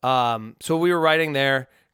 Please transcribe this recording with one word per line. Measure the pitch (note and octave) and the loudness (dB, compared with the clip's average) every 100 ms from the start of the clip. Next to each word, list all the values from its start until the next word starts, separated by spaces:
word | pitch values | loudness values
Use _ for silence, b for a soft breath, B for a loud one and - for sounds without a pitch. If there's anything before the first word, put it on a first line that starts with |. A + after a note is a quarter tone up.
Um, | B2+ B2+ A#2+ A#2 A2 - | 0 0 0 -2 -8 -16
so | - D#3+ | -4 0
we | F3 | 0
were | F3 | 2
writing | D#3+ D#3+ D#3+ | 2 2 0
there, | C#3+ C#3 C3+ C3 b b | 0 0 0 -4 b b